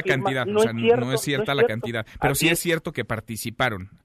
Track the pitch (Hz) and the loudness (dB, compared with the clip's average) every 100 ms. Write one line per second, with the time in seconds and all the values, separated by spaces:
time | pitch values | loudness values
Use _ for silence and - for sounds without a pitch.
0 | 185 135 190 131 180 208 226 226 226 240 | 2 0 0 -2 0 2 2 2 4 4
1 | 123 131 147 139 123 139 - 110 120 117 | 2 -2 -2 -2 0 2 2 0 -4 -6
2 | - - 139 135 160 170 170 160 170 139 | -6 -2 0 2 2 2 0 -2 -2 -6
3 | 113 110 - 107 113 110 127 98 95 - | -6 -6 -8 -8 -6 -2 -2 -2 -10 -18